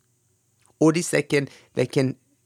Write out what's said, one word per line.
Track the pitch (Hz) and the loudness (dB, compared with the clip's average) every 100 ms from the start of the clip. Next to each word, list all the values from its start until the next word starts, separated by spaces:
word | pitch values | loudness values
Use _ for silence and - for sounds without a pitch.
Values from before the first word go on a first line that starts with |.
| _ _ _ _ _ _ _ _ | _ _ _ _ _ _ _ _
Or | 156 | 2
at | 160 | 2
least | 170 | -2
they | 143 | -2
can, | 139 143 135 - _ | 0 -2 -2 -10 _
they | - 127 | -4 -2
can | 147 135 - _ _ | 0 -2 -4 _ _